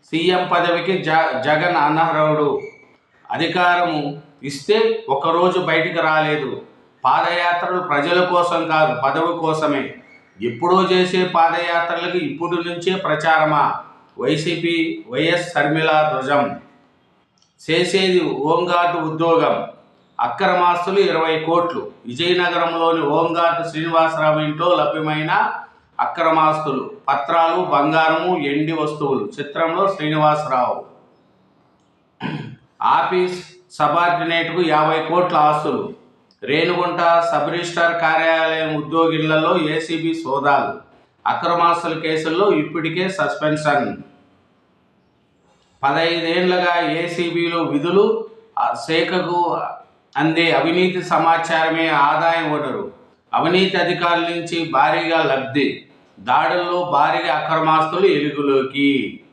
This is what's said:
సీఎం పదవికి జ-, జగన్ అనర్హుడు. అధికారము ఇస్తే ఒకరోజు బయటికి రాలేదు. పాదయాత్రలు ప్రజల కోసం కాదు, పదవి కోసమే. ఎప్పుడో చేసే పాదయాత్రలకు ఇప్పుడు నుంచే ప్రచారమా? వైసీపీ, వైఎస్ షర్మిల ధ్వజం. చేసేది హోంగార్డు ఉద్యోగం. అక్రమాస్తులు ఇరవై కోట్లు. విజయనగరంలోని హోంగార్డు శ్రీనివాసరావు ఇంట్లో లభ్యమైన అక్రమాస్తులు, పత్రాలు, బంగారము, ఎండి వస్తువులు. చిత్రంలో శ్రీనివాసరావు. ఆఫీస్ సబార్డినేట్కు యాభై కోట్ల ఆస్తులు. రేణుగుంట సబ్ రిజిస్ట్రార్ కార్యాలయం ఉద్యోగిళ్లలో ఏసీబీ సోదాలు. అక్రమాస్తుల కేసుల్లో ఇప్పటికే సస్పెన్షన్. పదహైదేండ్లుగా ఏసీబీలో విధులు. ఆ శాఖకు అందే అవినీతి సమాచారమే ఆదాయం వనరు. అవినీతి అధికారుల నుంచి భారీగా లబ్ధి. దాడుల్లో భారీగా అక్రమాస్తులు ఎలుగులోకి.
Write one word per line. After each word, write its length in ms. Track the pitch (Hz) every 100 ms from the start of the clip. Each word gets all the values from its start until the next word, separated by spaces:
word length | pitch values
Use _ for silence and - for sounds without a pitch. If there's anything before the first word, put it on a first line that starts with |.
| _
సీఎం 440 | 160 170 180 -
పదవికి 440 | 175 175 170 185 180
జ-, 440 | 151 160 156 127
జగన్ 340 | 151 156 180 170
అనర్హుడు. 880 | 147 156 165 151 151 151 143 - - - _ _ _ _ -
అధికారము 920 | 123 160 180 180 175 175 151 143 151 - _
ఇస్తే 640 | 135 - - 220 226 220 -
ఒకరోజు 500 | 143 165 165 180 180
బయటికి 420 | 156 160 170 165
రాలేదు. 600 | 156 156 151 147 127 - - - _ _ 127
పాదయాత్రలు 760 | 151 170 175 175 175 180 180
ప్రజల 420 | 170 147 170 180
కోసం 440 | 180 180 170 165 156
కాదు, 340 | 156 151 -
పదవి 380 | 135 160 170 165
కోసమే. 540 | 160 156 151 139 120 - - - _ 92
ఎప్పుడో 420 | 117 117 175 185
చేసే 480 | 180 180 180 185 180 170
పాదయాత్రలకు 800 | 165 170 170 170 170 170 180 180
ఇప్పుడు 380 | 147 143 170 170
నుంచే 400 | 170 175 185 185
ప్రచారమా? 840 | 151 151 160 156 156 147 135 - - - _ -
వైసీపీ, 840 | - 151 175 165 170 165 160 165 110
వైఎస్ 440 | 127 160 175 160
షర్మిల 380 | 147 147 156 160 156 151
ధ్వజం. 500 | 135 131 143 113 - - _ _ _ _ _ _ _ _ _
చేసేది 580 | - 165 175 190 185 180
హోంగార్డు 800 | 151 127 147 170 180 175 175 170
ఉద్యోగం. 680 | 156 156 170 160 131 82 - - _ _ _ -
అక్రమాస్తులు 800 | 123 - 190 180 175 175 190 196
ఇరవై 400 | 175 160 160 156
కోట్లు. 520 | 160 170 - 113 - - 113
విజయనగరంలోని 960 | 123 175 180 175 170 170 165 165 165
హోంగార్డు 680 | 143 156 165 165 165 165 -
శ్రీనివాసరావు 680 | 156 165 165 165 156 156 156
ఇంట్లో 360 | 151 151 175 160
లభ్యమైన 560 | 147 156 156 151 156 196 220 - - _ _ -
అక్రమాస్తులు, 920 | - 170 165 160 156 151 151 131 - - -
పత్రాలు, 540 | 139 - 165 165 180
బంగారము, 760 | 156 143 151 160 156 160 175 170
ఎండి 320 | 139 143 151
వస్తువులు. 600 | 160 151 - 143 123 104 139
చిత్రంలో 480 | 143 160 160 175 196
శ్రీనివాసరావు. 1000 | - 151 156 151 151 - 131 120 - - - _ _ _ _ _ _ _ _ _ _ _ _ - 156 123 127 _ _
ఆఫీస్ 600 | 117 151 170 180 180 180 - - _
సబార్డినేట్కు 880 | - 151 170 175 175 165 165 165 180
యాభై 420 | 165 151 156 160 160
కోట్ల 280 | 175 175 165
ఆస్తులు. 560 | 151 147 151 120 - - _ _ _ _
రేణుగుంట 560 | 107 151 180 175 175 175 170 170 165
సబ్ 200 | 147 151
రిజిస్ట్రార్ 500 | 170 170 170 170 170
కార్యాలయం 720 | 160 160 165 160 160 160 160 151
ఉద్యోగిళ్లలో 840 | 147 165 165 160 156 156 160 180
ఏసీబీ 560 | 151 160 160 160 165
సోదాలు. 720 | 160 127 139 139 139 - - - _ _ _ -
అక్రమాస్తుల 760 | 131 170 175 170 170 170 160
కేసుల్లో 520 | 160 156 156 165 202
ఇప్పటికే 580 | 156 151 165 160 180 190
సస్పెన్షన్. 880 | - 147 - 151 151 151 143 110 - - - _ _ _ _ _ _ _ _ _ _ _ _ _ _ _ _
పదహైదేండ్లుగా 1080 | 135 156 170 170 165 170 180 180 180 175 151
ఏసీబీలో 720 | 160 170 - 170 170 170 170
విధులు. 640 | 147 143 170 185 220 226 - - _ -
ఆ 140 | -
శాఖకు 880 | - - 165 165 185 170 175 170 165 - - - _ _ 135
అందే 340 | 156 160 165
అవినీతి 520 | 139 160 175 180 180
సమాచారమే 840 | 165 160 165 165 165 165 160 165 160
ఆదాయం 640 | 147 143 156 165 165 156
వనరు. 400 | 147 139 110 - - _ _ _
అవినీతి 440 | 117 156 185 185 180
అధికారుల 460 | 170 160 170 170
నుంచి 460 | 170 170 165 170 160
భారీగా 520 | 165 160 160 165 165
లబ్ధి. 600 | 147 131 120 143 123 - - - _ -
దాడుల్లో 640 | 101 139 165 180 175 180
భారీగా 500 | 180 143 156 165 170
అక్రమాస్తులు 720 | 156 151 160 156 156 156 175 196
ఎలుగులోకి. 1120 | 151 147 143 143 135 131 139 143 135 98 - -